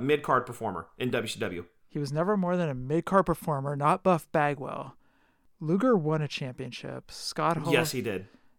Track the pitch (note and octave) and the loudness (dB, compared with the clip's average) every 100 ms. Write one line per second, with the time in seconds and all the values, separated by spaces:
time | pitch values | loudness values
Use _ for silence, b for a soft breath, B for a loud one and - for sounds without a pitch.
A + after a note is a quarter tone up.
0 | B2+ D3+ - C3 - A2+ A2+ F2+ - - | 2 2 4 2 0 -6 -6 -6 -8 -4
1 | B2+ A#2+ A2+ - G#2 F2 - _ _ D#3 | -2 0 -2 -4 -4 -4 -10 _ _ -6
2 | C#3+ D3 F3 G#3+ F3+ F3+ E3 B2+ B2+ D#3 | -4 0 0 2 2 0 0 -2 -2 -2
3 | - F#3+ F3+ D#3+ - C#3+ C#3 C#3+ C#3+ F#3+ | 4 4 4 2 0 -2 -2 0 2 4
4 | F#3+ E3+ - E3 D3 C#3+ C#3+ - C#3+ - | 4 2 2 2 2 0 -6 -8 -10 -14
5 | _ _ _ _ _ _ D3+ F#3+ B3+ A3 | _ _ _ _ _ _ 0 2 4 4
6 | D3+ D#3 D3 - C3+ B2+ C3 - C3+ B2+ | 4 0 -2 -4 -8 -8 -10 -10 -10 -12
7 | - - - - D#3 D#3+ D3 C#3 D3+ C3 | -12 -12 -8 -2 0 0 2 2 2 -2
8 | A2+ F#2+ F#2+ _ _ | -4 -4 -8 _ _